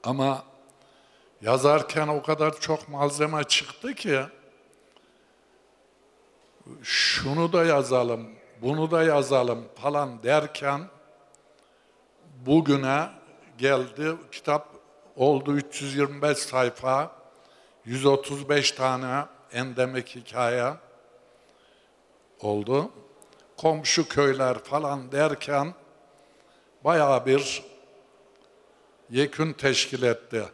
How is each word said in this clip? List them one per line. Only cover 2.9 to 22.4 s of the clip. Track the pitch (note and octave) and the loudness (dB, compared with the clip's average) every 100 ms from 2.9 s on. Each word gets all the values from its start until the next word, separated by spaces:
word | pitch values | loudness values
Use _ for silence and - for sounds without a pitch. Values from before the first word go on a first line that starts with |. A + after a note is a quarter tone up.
| C#3+ D3 C#3+ D3+ D#3 | -2 -2 0 -2 -2
çıktı | C#3+ - D3 - B3 | 0 -2 -2 -12 -12
ki, | - G3+ C3+ C3+ - - _ _ _ _ _ _ _ _ _ _ _ _ _ _ _ _ _ _ _ _ _ - - | -8 -2 -2 -2 -14 -20 _ _ _ _ _ _ _ _ _ _ _ _ _ _ _ _ _ _ _ _ _ -20 -16
"Şunu | - - - - C3+ D3 E3+ | -4 0 0 0 -2 0 2
da | F3 E3 | 2 4
yazalım, | C#3+ A#2+ B2+ A#2+ A2+ A2 - - - | 4 4 2 2 -2 -8 -20 -20 -8
bunu | A#2+ D3+ D#3+ | -4 -2 0
da | E3 | 2
yazalım." | D#3+ D3 B2+ C3+ B2 A#2 A#2 - | 4 2 2 2 2 -4 -8 -8
falan | C#3+ D3 C#3 A#2 | -4 -2 -4 -6
derken | A#2 D3+ D3+ - C#3 C#3+ F#3+ - _ _ _ _ _ _ _ _ _ _ _ _ - C3+ B2+ | 0 2 0 -6 -4 -4 -8 -20 _ _ _ _ _ _ _ _ _ _ _ _ -20 -10 4
bugüne | D#3 D3+ C#3+ C3 C#3+ E3 - - - - A#2 | 4 4 2 2 0 -2 -10 -20 -20 -20 -2
geldi. | C3+ C3+ B2+ A2+ D#3 E3 - | 2 2 0 -4 -6 -6 -12
Kitap | - - D3 - - _ _ - - | -10 -2 -2 -4 -20 _ _ -20 0
oldu | C3 C#3 C#3 | 2 2 0
üç | C#3+ C#3+ - | -2 -2 -10
yüz | C#3+ C#3 | -6 -2
yirmi | C#3+ C#3+ | -2 0
beş | D3 C#3+ | -2 0
sayfa, | - C3 B2 - B2+ C3 D#3+ - - _ _ _ _ _ A2+ | -2 0 0 0 -2 -2 -2 -10 -20 _ _ _ _ _ -10
yüz | B2+ C#3 | 0 4
otuz | C#3 C#3 C#3 C#3 | 4 0 -10 0
beş | D3 C3 | 2 2
tane | - C3 B2+ C3 C3 D3+ - _ | 0 -2 -2 -4 -4 -6 -14 _
endemik | A#2+ C3 B2 B2+ C3 A#2 B2 | -8 -6 -2 -2 -2 -8 -16
hikaye | A#2 A2+ A#2+ B2 A#2+ D#3+ - - _ _ _ _ _ _ _ _ _ _ _ _ _ _ | -10 -2 0 0 -4 -6 -18 -20 _ _ _ _ _ _ _ _ _ _ _ _ _ _